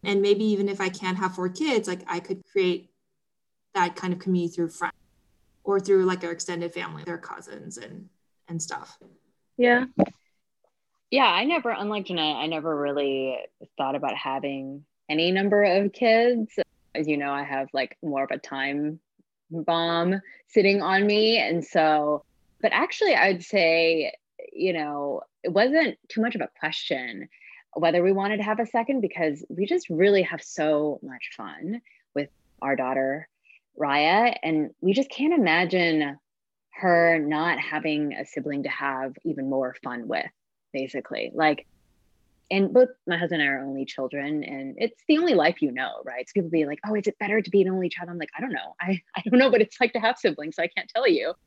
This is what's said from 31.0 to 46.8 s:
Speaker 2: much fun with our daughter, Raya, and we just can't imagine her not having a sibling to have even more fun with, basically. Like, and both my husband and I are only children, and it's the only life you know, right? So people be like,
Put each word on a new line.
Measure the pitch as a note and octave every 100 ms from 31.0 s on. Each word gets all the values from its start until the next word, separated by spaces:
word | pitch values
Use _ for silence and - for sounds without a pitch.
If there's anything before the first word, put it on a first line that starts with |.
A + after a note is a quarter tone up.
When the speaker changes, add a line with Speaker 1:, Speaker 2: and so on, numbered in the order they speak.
Speaker 2:
much | C3+ B2+ - -
fun | G#2 D2+ E3 A#3 _ _ _
with | D3 C#3+ _ _ _
our | C#3
daughter, | C3+ B2+ C3+ C3+ C#3+ - _ _ _ _ -
Raya, | D3 C#3+ D3+ F#3+ A#3+ -
and | D#3+ D#3 D3+ -
we | F3+
just | G3+ C4+
can't | - C#4+
imagine | E4 F#3 D#3+ F3+ F#3 E3+ D#3 C#3+ C#3+ _ _ _ _ _
her | - F#3 E3+ E3+ E3
not | D3 D3+ E3+ D3
having | - D#3 D#3 D3+ D3
a | - -
sibling | - C#3+ C#3+
to | C#3+
have | - C#3 C3 C3+ -
even | D#3+ C#3 C3+
more | C3+ B2+ B2
fun | C3 B2 A2+
with, | A2 - _ _ _ _
basically. | C#3 C3+ C#3 - - A#2+
Like, | - D#3 D3 - _ _ _ _ _ _ _ _
and | F#3+ G3
both | B3 B3+ - -
my | E3+
husband | E3+ E3
and | C#3+
I |
are | C#3
only | C3+ C3+
children, | C3+ - C3 C#3+ C#3+ D3+
and | - C#3 C3+ -
it's | A3+ _ -
the | D#4
only | F4
life | G#3 D#3 E3+
you | C#3+
know, | B2 C3 -
right? | - B2 -
So |
people | G#3 E3+
be | E3
like, | D3 D3